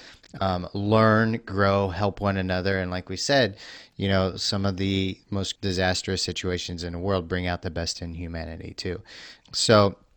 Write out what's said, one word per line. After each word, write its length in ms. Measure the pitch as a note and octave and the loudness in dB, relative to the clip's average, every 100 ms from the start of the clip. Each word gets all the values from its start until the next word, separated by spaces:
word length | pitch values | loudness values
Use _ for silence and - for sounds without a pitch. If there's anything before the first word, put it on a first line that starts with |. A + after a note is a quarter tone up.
| - - - - | -20 -20 -20 -2
um, 280 | F#2+ F2+ F2+ | 0 0 -2
learn, 640 | G2+ G#2 A2 A2 G#2+ A2 A2+ - | -4 2 6 6 6 4 0 -4
grow, 420 | G2 G2 G2 G2 | 2 4 4 2
help 320 | F2 G#2 - | 0 -2 0
one 160 | G2+ G2 | -2 0
another. 420 | F#2 F#2 F#2 F#2+ | -2 -2 0 0
And 120 | F2+ | -2
like 180 | F2+ - | -6 -8
we 80 | F#2 | -6
said, 400 | - C#3 G#2+ G2+ - - - - | 0 2 2 -2 -16 -20 -18 -4
you 120 | G2 | 2
know, 280 | F#2+ F#2+ - | 4 2 0
some 300 | - G2+ G2 | -4 0 0
of 100 | F#2 | 0
the 420 | G2 F#2+ F#2+ F#2 _ | 0 0 0 -4 _
most 300 | G2 F#2 - | -6 -4 -4
disastrous 640 | G2+ F2+ F#2 F#2 - F#2+ | -4 0 2 0 -2 -2
situations 600 | - F2+ F#2 F2+ - E2+ | -2 -4 -4 -4 -4 -8
in 80 | E2+ | -8
the 60 | E2+ | -4
world 300 | F#2+ F#2+ E2 | -2 0 0
bring 180 | F2+ F2+ | -2 -2
out 160 | F2 | -4
the 80 | F#2 | -4
best 320 | E2 E2+ - | -4 -6 -6
in 120 | E2+ | -10
humanity 600 | E2+ E2+ E2+ E2 E2+ F2 | -10 -8 -8 -10 -10 -14
too. 260 | - F#2 E2+ - - - - _ | -10 -8 -8 -10 -20 -20 -20 _
So 440 | - - G#2+ G2+ - _ | -2 6 8 6 2 _